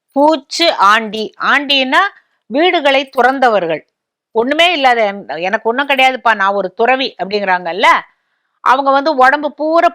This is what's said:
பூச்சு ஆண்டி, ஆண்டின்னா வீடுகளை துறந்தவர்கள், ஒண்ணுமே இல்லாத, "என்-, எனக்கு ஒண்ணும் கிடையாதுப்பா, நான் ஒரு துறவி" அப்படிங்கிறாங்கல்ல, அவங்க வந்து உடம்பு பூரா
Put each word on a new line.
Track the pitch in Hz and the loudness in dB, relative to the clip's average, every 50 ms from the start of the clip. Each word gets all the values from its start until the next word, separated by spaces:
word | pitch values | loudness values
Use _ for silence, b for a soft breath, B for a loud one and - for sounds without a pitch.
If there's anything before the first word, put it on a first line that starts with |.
| _ _ _ | _ _ _
பூச்சு | 269 285 302 320 285 269 _ - - 339 339 269 - 175 196 | 0 2 2 2 0 -4 _ -4 -2 0 0 2 2 2 4
ஆண்டி, | 214 226 226 214 190 220 220 - - - - 196 | 4 2 0 -4 -6 -8 -8 -8 -8 -6 -4 -2
ஆண்டின்னா | 233 277 294 269 285 269 262 254 277 330 381 403 - b b b b b b _ | -2 -2 0 0 0 0 0 0 0 0 0 0 -4 b b b b b b _
வீடுகளை | 214 277 330 370 359 339 277 285 269 269 285 269 - | -2 0 0 0 0 2 2 2 0 0 -2 -2 -2
துறந்தவர்கள், | 262 233 254 269 277 262 247 220 196 175 165 160 143 - _ _ _ _ _ _ _ _ _ - | 0 0 0 2 2 2 2 2 0 0 -2 -4 -6 -8 _ _ _ _ _ _ _ _ _ -4
ஒண்ணுமே | 226 233 254 294 311 330 359 359 302 | -2 -2 0 0 0 2 0 0 2
இல்லாத, | 269 254 240 233 220 202 | 2 4 4 4 2 -2
"என்-, | 196 202 170 107 135 156 170 185 | -4 -8 -12 -12 -10 -8 -6 -4
எனக்கு | 208 220 - 226 | -4 -4 -4 -4
ஒண்ணும் | 233 254 277 277 | -4 -4 -4 -2
கிடையாதுப்பா, | 277 262 262 262 262 240 - 233 220 208 | 0 2 2 0 0 0 -2 -2 0 0
நான் | 196 196 202 202 | 0 -2 -2 -2
ஒரு | 190 185 185 - | -4 -6 -4 -2
துறவி" | 226 233 262 262 269 240 - - | 0 0 0 0 -2 -6 -8 -8
அப்படிங்கிறாங்கல்ல, | 180 190 202 208 202 190 185 180 180 170 165 190 247 320 320 240 - - _ _ _ _ _ _ _ _ _ _ - | -8 -6 -4 -4 -2 -2 -2 -2 -2 -6 -4 0 2 2 2 0 -2 -8 _ _ _ _ _ _ _ _ _ _ 0
அவங்க | - 247 269 277 269 | 0 0 2 2 0
வந்து | 269 277 277 311 311 254 254 | 0 0 0 0 2 4 4
உடம்பு | 254 277 294 294 294 294 - | 4 4 2 -2 -8 -6 -6
பூரா | 294 311 320 330 339 339 339 | -4 0 0 2 2 0 -2